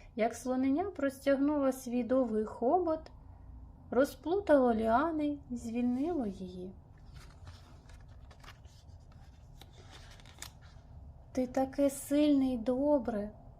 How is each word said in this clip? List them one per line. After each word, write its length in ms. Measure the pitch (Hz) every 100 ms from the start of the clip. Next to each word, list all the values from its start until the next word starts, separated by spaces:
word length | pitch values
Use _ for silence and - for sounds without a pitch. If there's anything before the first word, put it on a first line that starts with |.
| - -
як 200 | 226 -
слонення 480 | 254 254 269 285
простягнуло 880 | 392 370 277 269 277 277 285 302 269
свій 320 | 262 240 240
довгий 420 | 233 262 240 214 214
хобот, 680 | - 240 359 330 320 - - - - - - - - -
розплутало 840 | 226 285 - 302 381 403 294 247
ліани 640 | 220 220 233 330 311 294 285 -
й 80 | 240
звільнило 680 | 233 226 247 247 311 330 220
її. 460 | 190 185 185 185 - - - - - - - - - - - - - - - - - - - - - - - - - - - - - - - - - - - - - - - - - - - - - -
«Ти 160 | - 254
таке 420 | 262 262 262 277
сильне 560 | 277 - 285 302 277 262
й 120 | 254
добре», 720 | 220 254 285 294 233 214 208 - - -